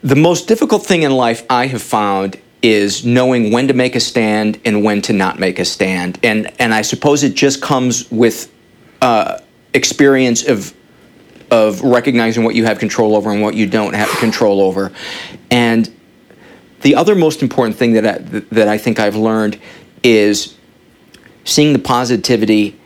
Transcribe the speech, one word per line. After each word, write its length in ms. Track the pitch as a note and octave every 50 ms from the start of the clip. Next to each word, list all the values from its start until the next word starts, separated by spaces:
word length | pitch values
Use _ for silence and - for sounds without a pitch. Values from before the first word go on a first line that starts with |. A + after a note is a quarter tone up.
| -
the 140 | - C3+
most 300 | C#3+ D#3 E3+ F3 E3 - -
difficult 360 | A3 A3 - A#3 A3+ G#3 -
thing 180 | - F#3+ E3+ D#3+
in 100 | C#3+ C3+
life 320 | C3 B2 A#2 A#2 A#2 - -
I 180 | C3 B2 B2 C3+
have 140 | C3 A2+ -
found 540 | - - A2 G#2 G2+ G2 F#2+ F#2+ G2 F#2+ - _ _ _ _ -
is 420 | A#2 A2 G#2 G2+ G2+ G2 - -
knowing 440 | A#2+ A#2+ B2+ B2+ B2+ C3 B2 A2+ G#2+
when 180 | A2 A#2+ C3 C3+
to 60 | A#2+
make 220 | B2 B2+ B2+ B2
a 40 | B2
stand 600 | - - - B2 A2+ G#2+ G#2+ G#2+ G#2+ G#2+ G#2+ - _
and 200 | A#2 G#2+ G#2 G#2
when 160 | A2 G#2 G#2 G2
to 100 | - A2+
not 260 | G2 F#2+ F#2 - -
make 200 | G2 F#2 F2 -
a 60 | F2+
stand. 540 | F2 - - G2+ F#2+ F#2 F2+ F2 F2+ F2 - -
And, 300 | A#2 G#2+ G#2+ G#2+ - - -
and 140 | B2 A#2 A2
I 80 | A2 A2
suppose 420 | - - B2+ - D3 C#3+ D3 C#3
it 100 | C3+ -
just 280 | - - C#3 C3+ - -
comes 480 | - C#3+ C3 B2+ B2+ A#2 - - -
with, 420 | - A2+ A#2+ A#2 A2 - - - _ _ _ _ _ _ _ - _ _
uh, 380 | C3 B2+ A#2 G#2+ G#2+ - - - - _ _ _ _ _ -
experience 720 | C3+ B2+ - - - D3 C#3 C3+ C3 C3 B2 A#2+ A2+ -
of, 280 | - C3 G#2 F#2+ - - _ _ _ _ _ _ _ _ _ _ _ _ - - _
of 300 | A#2+ A2+ A2 A2 G2+ F#2+ -
recognizing 640 | C#3 B2 B2 A#2+ C#3+ B2+ A#2+ A#2 A2+ A2 A2+ A2+
what 100 | A2+ -
you 100 | A2+ A2+
have 120 | A2+ - -
control 380 | A2+ G#2+ - - A#2 G#2+ G#2+
over 140 | G#2+ G2+ G#2+
and 100 | G#2 G#2
what 140 | G#2 G#2 -
you 120 | - A2
don't 280 | G2 F#2+ A2 G#2+ G2+ -
have 160 | G#2 G#2+ - - -
control 420 | - A2+ G#2+ - B2 G#2+ G2+ G2
over. 320 | G2 F#2+ F2+ G2 G2 F#2 - - - - - - - - - - - -
And 400 | B2 B2 A#2+ A#2 A2+ A2+ A2+ A2 - _ _ _ _ _ _ _ - _ - - - - _ _ _ _ -
the 120 | C#3 D3
other 180 | - E3 F#3+ G#3+
most 280 | F#3+ E3 D#3 D#3 - -
important 340 | B2 - - B2+ A2+ G#2+
thing 180 | - B2+ A#2 A2+
that 120 | A2+ G#2
I, 120 | A2 G2+ - - - - G#2+ G2+ _ A2
that 140 | A2 G#2+ G#2+
I 80 | G#2+ G#2
think 200 | - B2 A2 A2+
I've 160 | A2 G#2 G2+
learned 420 | G#2+ G#2+ A2 A2 A2 G#2+ G#2 G2+ - - - - - - - _ - -
is 540 | B2 A#2 A2 G#2 G#2 G#2 G#2 - - - _ _ _ _ _ _ _ _ _ _ _ _ - _ - - _ _
seeing 280 | - - - D3+ D3+ C#3+
the 60 | C3
positivity 1000 | - - B2+ A#2+ B2+ A#2+ B2 G#2+ F#2 - B2 A2 G#2+ G#2+ A2 G#2+ G#2+ G2+ - - _